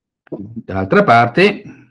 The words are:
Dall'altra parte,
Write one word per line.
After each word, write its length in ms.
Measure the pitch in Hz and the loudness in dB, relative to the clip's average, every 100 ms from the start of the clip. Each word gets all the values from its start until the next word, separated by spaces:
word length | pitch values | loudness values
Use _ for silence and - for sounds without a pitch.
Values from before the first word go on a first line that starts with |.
| _ _ - | _ _ -18
Dall'altra 760 | - 101 113 - 95 98 196 202 | -16 -14 -16 -10 -6 0 2 4
parte, 580 | 117 120 - 202 - - - _ | 4 2 2 2 0 -14 -20 _